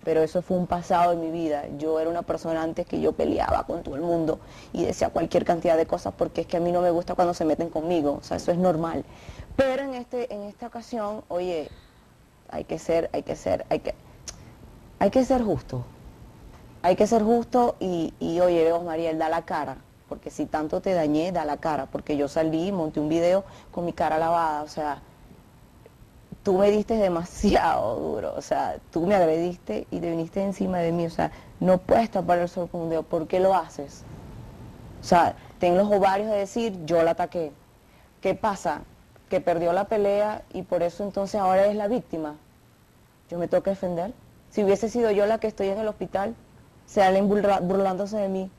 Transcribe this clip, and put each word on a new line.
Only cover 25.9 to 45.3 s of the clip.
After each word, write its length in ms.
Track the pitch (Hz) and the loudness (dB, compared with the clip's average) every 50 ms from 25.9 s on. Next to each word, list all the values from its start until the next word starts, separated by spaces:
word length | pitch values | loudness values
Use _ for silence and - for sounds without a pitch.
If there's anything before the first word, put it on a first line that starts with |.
| - - - - - - - - - - - | -20 -20 -20 -20 -20 -20 -20 -20 -16 -6 -2
tú 120 | 202 190 | 0 2
me 140 | 185 202 208 | 4 4 4
diste 240 | 208 214 202 - 233 | 4 4 2 0 0
demasiado 1000 | 220 202 185 180 165 170 - - - - 208 190 - - 165 143 123 - 107 117 | 2 2 2 0 -2 -4 -6 -4 0 2 2 4 4 4 2 2 0 0 -2 -2
duro, 360 | - 151 160 147 - - - - | -4 -4 -4 -4 -4 -6 -6 -6
o 60 | - | -8
sea, 380 | 143 - - 139 139 104 76 - - - | -6 -4 -2 -2 -2 -2 -6 -8 -10 -6
tú 160 | - 170 160 | -4 -2 0
me 80 | 185 208 | 2 4
agrediste 720 | 196 175 160 156 165 170 180 175 - - - 214 220 - - | 4 4 4 4 2 0 -2 -4 -6 -8 -8 -8 -8 -6 -8
y 100 | - 175 | -8 -6
te 100 | 170 170 | -4 -4
viniste 320 | 165 165 165 165 - 196 196 | -4 -4 -4 -4 -4 -4 -2
encima 360 | 196 190 - 190 185 185 175 | -2 -2 -2 -2 -2 -2 0
de 120 | 170 165 | 0 0
mí, 140 | 165 175 170 | 0 0 -2
o 60 | 165 | -2
sea, 220 | 170 - 165 156 - - - - - - | -2 -2 -2 -2 -4 -8 -20 -16 -8 0
no 160 | 170 180 185 | 2 4 4
puedes 340 | 180 - - - - 226 214 | 4 4 4 4 4 4 2
tapar 280 | - 196 170 170 180 175 | 0 -2 0 2 2 2
el 100 | 175 175 | 2 -2
sol 200 | - 185 175 170 | -4 -6 -6 -6
con 100 | - 175 165 | -6 -6 -4
un 60 | 165 | -2
dedo, 140 | 165 160 156 | -2 -2 -2
¿por 240 | - - 170 160 | -2 -4 -4 -2
qué 140 | 151 - 185 | 0 0 2
lo 140 | 185 190 196 | 4 4 4
haces? 480 | 180 160 - - - 143 139 - - - - - - - - - - - - - - - - - - - - - - - | 2 0 -4 -8 -12 -14 -14 -14 -18 -20 -18 -18 -18 -18 -16 -16 -16 -18 -18 -18 -18 -18 -18 -18 -20 -20 -18 -18 -8 0
O 20 | |
sea, 320 | - 185 170 160 123 - - - - - - | 4 6 6 6 4 0 -4 -10 -20 -6 0
ten 180 | - 175 175 | 2 4 4
los 160 | 185 208 208 208 | 4 4 4 4
ovarios 380 | 196 190 190 190 202 208 220 | 4 4 4 2 2 0 0
de 80 | 214 202 | -2 -2
decir, 400 | 196 190 - 233 233 226 190 180 165 | -2 -2 -2 -2 -2 -2 -4 -6 -4
yo 160 | 147 170 170 165 | 0 2 4 4
la 80 | 165 | 4
ataqué. 420 | 170 - 180 - - 180 165 147 143 - - _ - _ _ _ - - - - _ _ - | 2 0 -2 -4 -4 -4 -6 -6 -8 -14 -20 _ -20 _ _ _ -20 -20 -20 -20 _ _ -2
¿Qué 120 | 196 185 | -2 -2
pasa? 480 | 185 - 220 196 - - 175 151 - - - - - - - - - - - | 0 0 -2 -2 -2 -2 -4 -4 -4 -8 -14 -20 -20 -20 -20 -20 -20 -8 -4
Que 120 | - 185 - | -4 -2 0
perdió 300 | - 170 165 170 170 170 | 0 0 2 2 2 2
la 100 | 190 202 | 0 0
pelea 580 | 202 233 208 202 202 202 202 208 214 214 - - - - | 0 0 0 2 2 2 2 0 0 -2 -6 -10 -12 -10
y 100 | 185 180 | -10 -6
por 200 | - 185 175 170 | -2 -2 0 0
eso 220 | 175 170 - 208 | 0 -2 -4 -6
entonces 360 | 202 190 196 196 190 - 214 | -6 -4 -4 -4 -2 -2 0
ahora 260 | 196 185 185 190 196 | 2 4 4 6 6
es 100 | 208 208 | 4 4
la 120 | 214 208 202 | 2 0 0
víctima. 480 | 240 247 - - - 165 156 151 151 151 _ _ _ _ _ _ _ _ _ _ _ _ _ _ _ _ _ - | -2 -2 -4 -4 -8 -6 -6 -8 -10 -12 _ _ _ _ _ _ _ _ _ _ _ _ _ _ _ _ _ -10
Yo 100 | 170 175 | -6 -6
me 100 | 170 165 | -2 0
tengo 140 | - 180 - | 0 0 0
que 80 | 196 | 0
defender. 420 | 196 190 - 180 175 170 175 208 262 - - - - - - _ | -4 -2 -4 -4 -4 -4 -4 -6 -8 -12 -18 -20 -20 -20 -20 _
Si 140 | - - 208 | -4 0 2
hubiese 240 | 190 196 196 - 220 | 4 4 2 2 -2
sido 220 | 208 240 233 220 | 0 2 2 2
yo 160 | 208 196 202 | 4 4 2
la 120 | 208 | 2